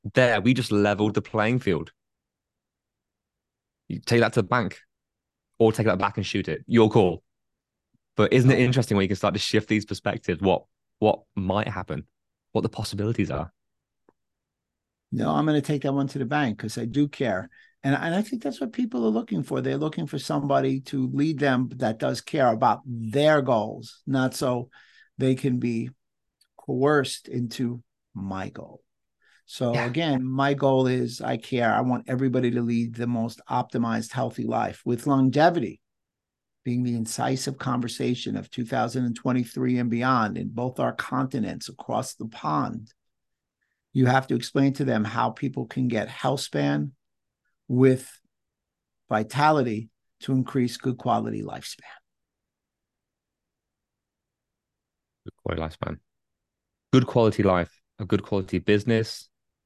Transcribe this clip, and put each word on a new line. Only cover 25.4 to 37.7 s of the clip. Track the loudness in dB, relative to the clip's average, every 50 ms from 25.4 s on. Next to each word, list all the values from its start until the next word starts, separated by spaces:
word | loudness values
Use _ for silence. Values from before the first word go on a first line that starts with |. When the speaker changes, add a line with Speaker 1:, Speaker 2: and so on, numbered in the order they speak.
| 0 -2 -2 0
Speaker 2:
be | -2 -2 -2 -2 -4 -8 -10 _ _ _ _ _ _ _ _ _ _ _ _ _
coerced | -10 -6 -2 0 2 4 4 4 2 0 -4 -10 -12 -8
into | -6 -4 -4 -4 -4 -4 -4 -4 -6 -8 -14 _ _ _ _ _ -12
my | -10 -8 -8 -6 -8 -8 -10
goal. | -12 -14 -16 -16 -18 -20 _ _ _ _ _ _ _ _ _ _ _ _ _
So | -16 -8 -4 -2 0 0
Speaker 1:
Yeah. | 0 -2
Speaker 2:
again, | -2 -2 -2 0 0 0 0 -2
my | -2 0 0 2 2 2
goal | 2 2 4 4 4 4 2
is | 2 0 -2 -4 -6 -6
I | -6 -4 -4 -4
care. | -4 -4 -2 0 2 2 2
I | 2
want | 2 0 -2 -2 -4 -4
everybody | -2 0 0 0 2 2 0 0
to | 0 0
lead | -2 0 0 -2 -2 -4 -4
the | -6 -4
most | -2 -2 -2 -2 -4 -6 -10 -8 -4
optimized, | -2 -2 -2 -2 -2 -2 -2 0 0 -2 -4 -4 -4
healthy | -4 -4 -4 -4 -6 -6
life | -2 -2 -2 -2 -2 -4 -6 -4
with | -4 -4 -2 0
longevity | 0 2 4 4 4 4 6 4 4 4 2 -2 -6 -8 -12 _ _ _ _ _ _ _ _ _ _ _ _ _ _ _ _ -6
being | -4 -2 -2 -2
the | -2 -2
incisive | -4 -4 -6 -6 -4 -2 -2 -2 -4 -4 -6 -8 -6
conversation | -4 -4